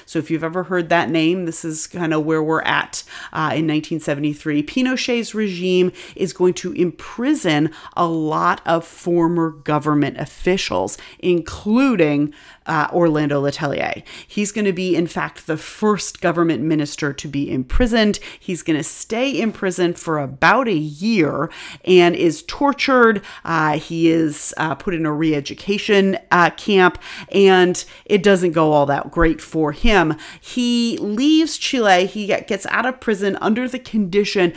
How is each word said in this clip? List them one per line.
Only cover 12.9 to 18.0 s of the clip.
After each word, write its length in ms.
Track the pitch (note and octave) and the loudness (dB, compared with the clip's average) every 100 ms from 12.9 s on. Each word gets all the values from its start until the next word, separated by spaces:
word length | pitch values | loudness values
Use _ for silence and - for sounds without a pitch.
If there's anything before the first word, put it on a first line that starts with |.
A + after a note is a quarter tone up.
Orlando 500 | F3 E3+ D3 D3 C#3+ | 2 2 2 0 0
Letelier. 600 | C#3 - C#3+ - - - - - - | -2 -2 -4 -2 -4 -6 -12 -20 -10
He's 260 | - F#3+ | -4 -4
gonna 220 | A#2 G3 | -2 -2
be, 200 | F3 F#3 | 0 0
in 120 | E3 F3 | 0 -2
fact, 400 | F#3 D3+ - - | -4 -6 -8 -8
the 100 | D#3 | -8
first 640 | - - G#3+ G3+ - - | -8 -4 0 0 -4 -4
government 420 | F3+ E3 E3 B2+ | -2 0 0 0
minister 520 | D#3 D#3 C#3+ - D3 | 0 0 -2 -4 -6
to 120 | C3+ D3+ | -6 -6
be 240 | C#3 C#3+ | -6 -4
imprisoned. 680 | C3 B2+ - B3 A3+ | -4 0 2 2 4